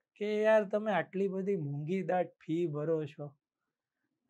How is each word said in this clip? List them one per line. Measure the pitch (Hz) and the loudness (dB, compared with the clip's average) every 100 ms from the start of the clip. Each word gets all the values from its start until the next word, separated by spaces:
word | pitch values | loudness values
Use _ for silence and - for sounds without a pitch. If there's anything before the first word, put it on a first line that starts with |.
| _ - | _ -8
કે | 208 208 | -2 2
યાર | 214 220 202 | 6 6 4
તમે | 214 220 | 0 0
આટલી | 185 156 190 196 | 0 0 -2 -2
બધી | 190 196 196 | 0 -2 -2
મોંઘી | 147 143 151 190 | -2 -6 -2 -2
દાટ | 165 180 175 | 0 0 0
ફી | - - 160 175 | -6 -4 -2 -2
ભરો | 147 151 160 151 | -2 -2 -2 -4
છો | - 147 - _ _ _ _ _ _ _ _ - | -10 -14 -14 _ _ _ _ _ _ _ _ -16